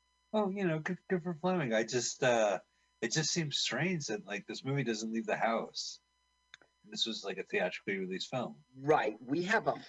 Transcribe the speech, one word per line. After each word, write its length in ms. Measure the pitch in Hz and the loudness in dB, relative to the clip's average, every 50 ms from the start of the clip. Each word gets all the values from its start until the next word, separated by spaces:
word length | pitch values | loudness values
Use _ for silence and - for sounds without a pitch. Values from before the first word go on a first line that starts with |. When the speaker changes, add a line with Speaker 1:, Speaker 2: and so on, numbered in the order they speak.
| _ _ _ _ _ _ - | _ _ _ _ _ _ 0
Speaker 1:
Oh, 160 | 214 208 190 | 2 2 2
you 160 | 190 202 196 | 0 0 2
know, 120 | 170 156 156 | 2 2 0
good, 200 | 156 - 180 - _ - | 0 -4 -4 -6 _ -2
good 140 | 190 180 | -2 0
for 120 | 160 180 175 | 0 -2 -4
Fleming. 380 | 147 - 185 185 175 143 117 | 0 0 2 2 2 2 2
I 100 | 110 110 | 2 2
just, 400 | 113 110 123 123 117 - - - | 2 2 0 0 0 -2 -2 2
uh, 360 | 135 127 120 113 107 104 95 90 - _ _ _ _ _ _ _ | 2 4 6 6 4 4 2 0 -4 _ _ _ _ _ _ _
it 100 | - 117 | -4 -2
just 200 | - 156 151 - | 0 0 0 2
seems 260 | - 175 160 143 139 - | 0 0 0 0 0 -2
strange 480 | - - 117 127 156 185 185 160 143 | -2 -2 0 0 0 0 0 0 -2
that, 200 | - 110 - - | -2 -4 -4 -4
like, 200 | 101 104 190 - | -6 -8 -8 -6
this 180 | - 104 - - | -8 -10 -6 -4
movie 200 | 131 139 139 127 | -2 0 0 2
doesn't 280 | 117 113 107 113 110 | 0 0 -2 -2 -4
leave 140 | 113 113 107 | -2 -2 -2
the 100 | 104 95 | -2 0
house. 640 | 80 98 113 113 110 120 - - - - - - - _ _ _ _ _ _ _ _ _ _ - - _ _ _ _ - | 0 2 2 2 0 -2 -4 -6 -8 -8 -8 -10 -14 _ _ _ _ _ _ _ _ _ _ -20 -20 _ _ _ _ -20
This 220 | - - - - | -10 -6 -2 -2
was, 180 | 113 110 104 98 | -2 -2 -4 -6
like, 140 | 98 92 95 | -6 -6 -6
a 40 | - | -4
theatrically 520 | - - 104 92 - - - - - 98 | -2 0 0 2 0 -2 -4 -4 -4 -2
released 340 | 95 95 180 190 185 - - | -2 -2 -4 -4 -6 -6 -4
film. 320 | - - - - - - - _ - 131 | -4 -4 -4 -4 -8 -12 -20 _ -14 -2
Speaker 2:
Right. 380 | 135 143 156 135 - 110 - - | 2 4 4 4 4 0 -2 -6
We 220 | 127 120 143 170 180 | -4 -2 -2 0 2
have 220 | 190 185 208 143 | 2 2 2 2
a 80 | 143 - - - | 2 0 -2 -4